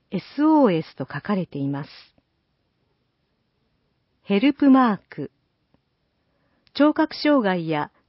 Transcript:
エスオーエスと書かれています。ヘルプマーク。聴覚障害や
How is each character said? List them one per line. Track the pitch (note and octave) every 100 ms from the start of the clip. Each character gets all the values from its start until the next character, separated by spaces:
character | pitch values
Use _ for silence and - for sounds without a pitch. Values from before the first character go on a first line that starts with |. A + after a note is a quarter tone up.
| -
エ | F#3+ - -
ス | D4+
オ | D#4 A#3+
ー |
エ | E3
ス | - -
と | -
書 | D3
か | -
れ | G3 E3
て | C#3
い | C#3
ま | C#3 C#3+
す。 | - - _ _ _ _ _ _ _ _ _ _ _ _ _ _ _ _ _ _ _ _ _
ヘ | - G3+
ル | C4+
プ | - C#4+
マ | C4 A#3+
ー | F#3+ _
ク。 | - C#3 _ _ _ _ _ _ _ _ _ _ _ _ _ _ -
聴 | D4
覚 | D4+ D#4 -
障 | D4 C#4+
害 | G3+ F3+ D#3+
や | D3+ C#3+ _